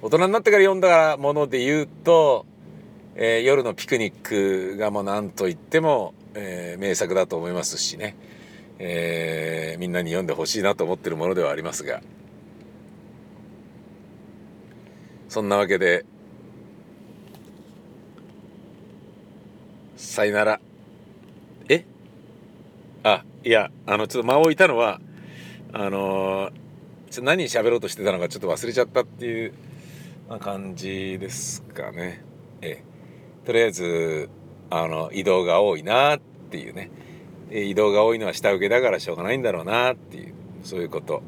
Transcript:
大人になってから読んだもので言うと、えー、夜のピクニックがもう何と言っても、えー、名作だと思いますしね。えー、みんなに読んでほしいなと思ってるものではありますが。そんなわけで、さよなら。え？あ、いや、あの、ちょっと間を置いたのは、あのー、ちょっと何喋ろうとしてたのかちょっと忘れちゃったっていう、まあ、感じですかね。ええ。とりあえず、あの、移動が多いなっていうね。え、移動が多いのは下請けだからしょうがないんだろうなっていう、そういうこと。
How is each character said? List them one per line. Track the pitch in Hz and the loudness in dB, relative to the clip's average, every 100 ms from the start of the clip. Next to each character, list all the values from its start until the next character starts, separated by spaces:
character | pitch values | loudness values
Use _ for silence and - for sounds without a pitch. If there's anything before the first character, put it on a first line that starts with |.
大 | 110 | 2
人 | 156 185 | 2 4
に | |
な | 220 | 2
っ | |
て | 220 | 4
か | 208 | 6
ら | |
読 | 196 190 | 6 6
ん | |
だ | 185 170 156 147 | 6 8 6 2
も | 143 | 0
の | 147 143 | 0 0
で | 131 | 0
言 | 127 151 | 2 0
う | 143 | -2
と、 | - - 165 151 120 - - - - - - - - | -4 4 6 6 4 -2 -20 -20 -20 -20 -20 -18 -2
え | 113 113 | 2 2
ー、 | |
夜 | 123 139 | 4 4
の | 120 | 2
ピ | 98 - | -4 -2
ク | 127 | -2
ニ | 107 | -2
ッ | - | -6
ク | - 104 98 95 92 101 | -4 0 2 0 -2 -2
が | 107 | -2
も | 104 | -2
う | |
何 | 98 101 104 | -2 -4 -4
と | - 95 | -4 -4
言 | |
っ | 87 | -4
て | - 160 | -2 0
も、 | 160 135 98 - - | 2 0 -2 -10 -16
え | 107 98 90 87 87 | -12 -10 -10 -10 -6
ー、 | |
名 | 98 | -2
作 | 90 95 | 0 0
だ | 95 90 | 0 0
と | 85 | -2
思 | 85 | -4
い | |
ま | 87 | -4
す | 85 - | -6 -4
し | - 80 | -6 -6
ね。 | 107 - - - - - - - | -10 -12 -20 -20 -20 -20 -20 -12
え | 92 85 85 82 82 80 80 80 80 82 | -6 -4 -2 -4 -4 -4 -4 -6 -6 -8
ー、 | |
み | 90 | -4
ん | |
な | 87 | -4
に | 85 | -2
読 | 87 | -2
ん | 90 | -2
で | |
ほ | 71 80 | -4 -4
し | 113 | -2
い | |
な | 98 | 0
と | 101 | 0
思 | 85 | -2
っ | 90 | -4
て | 85 | -4
る | 82 | -4
も | 85 | -2
の | |
で | 90 | 0
は | 78 | 0
あ | 73 | -2
り | |
ま | 80 | -6
す | 71 | -8
が。 | 71 57 - - - - - - - - - - - - - - - - - - - - - - - - - - - - - - - - - | -8 -8 -10 -20 -20 -20 -20 -20 -20 -20 -20 -20 -20 -20 -20 -20 -20 -20 -20 -20 -20 -20 -20 -20 -20 -20 -20 -20 -20 -20 -20 -20 -20 -20 -10
そ | 113 | -6
ん | 104 | 2
な | 101 | 2
わ | 98 | 4
け | 95 | 4
で、 | 92 87 - - - - - - - - - - - - - - - - - - - - - - - - - - - - - - - - - - - - - - - - | 4 2 0 -20 -20 -20 -20 -20 -20 -20 -20 -20 -20 -20 -20 -20 -20 -20 -20 -20 -20 -20 -20 -20 -20 -20 -20 -20 -20 -20 -20 -20 -20 -20 -20 -20 -20 -20 -20 -20 -20 -18
さ | - - 107 | -10 -2 0
よ | |
な | 104 | 2
ら。 | 107 107 - - - - - - - - - - - | 2 0 -4 -20 -20 -20 -20 -20 -20 -20 -20 -20 0
え？ | 160 - - - - - - - - - - - - | 0 0 -20 -20 -20 -20 -20 -20 -20 -20 -20 -20 -4
あ、 | 110 98 - - | 0 0 -2 -10
い | - | 4
や、 | 113 98 - | 4 4 -6
あ | - 104 | -2 -2
の、 | 107 | 0
ち | 127 | -2
ょ | |
っ | |
と | 117 | 2
間 | 139 | 6
を | |
置 | 160 | 6
い | 151 | 6
た | 185 | 4
の | 120 | 4
は、 | 113 95 - - - - - - - 110 | 0 0 -10 -20 -20 -20 -20 -20 -12 -6
あ | 101 | -4
の | 98 98 95 95 95 98 | -2 -2 -2 -2 -2 -6
ー、 | |
ち | |
ょ | |
っ | - - - - - - - | -10 -20 -20 -20 -20 -18 -6
と | |
何 | 127 180 143 | -2 0 0
喋 | 120 113 | 0 2
ろ | 117 | 0
う | |
と | 101 | -2
し | - | -4
て | |
た | 101 | -2
の | 92 | 0
か | 87 | -4
ち | 87 | -4
ょ | |
っ | |
と | 98 | -4
忘 | - | -4
れ | 113 | -2
ち | 117 | -2
ゃ | |
っ | 120 | 0
た | 131 | 0
っ | |
て | 113 107 117 | -4 -6 -8
い | 113 113 | -6 -8
う、 | - - - - - - - - | -10 -20 -20 -20 -20 -20 -20 -16
ま | 113 | -12
あ、 | |
感 | 101 98 98 87 | -8 -8 -10 -10
じ | 95 95 95 92 | -8 -8 -6 -8
で | 95 | -10
す | 123 - - | -10 -10 -12
か | - - 57 | -14 -12 -12
ね。 | 80 90 87 - - - - | -8 -10 -10 -18 -20 -20 -16
え | 82 78 | -14 -14
え。 | - - - - - - | -16 -20 -20 -20 -20 -16
と | - | 0
り | 117 | 2
あ | 113 | 2
え | |
ず、 | 92 87 85 82 78 73 - - - - | 0 -2 -2 -2 -4 -8 -14 -20 -20 -6
あ | 85 82 | -4 -2
の、 | 80 80 | -4 -6
移 | 98 | -4
動 | 92 92 | 2 2
が | 87 85 | 4 4
多 | 104 80 | 4 2
い | |
な | 80 117 143 147 | 0 2 4 2
っ | |
て | - - - 87 | -4 -20 -14 -12
い | 58 | -12
う | |
ね。 | 92 95 - - - - - - | -12 -14 -18 -20 -20 -20 -20 -10
え、 | 107 | -6
移 | 101 | -2
動 | 98 107 | 2 4
が | 104 | 6
多 | 110 | 4
い | 113 | 2
の | 104 | -2
は | |
下 | 80 - | -2 0
請 | 98 | 2
け | 101 | 2
だ | 117 | 2
か | 127 | 2
ら | 90 | 0
し | 82 | -4
ょ | |
う | 82 | -6
が | |
な | 90 | -2
い | 131 | -2
ん | |
だ | 120 | -2
ろ | 90 | -2
う | |
な | 85 113 123 | -2 0 0
っ | 127 | -2
て | - - | -10 -18
い | - | -16
う、 | - - - | -18 -18 -16
そ | - 92 | -12 -8
う | |
い | |
う | 85 | -6
こ | 80 | -8
と。 | - 76 | -6 -6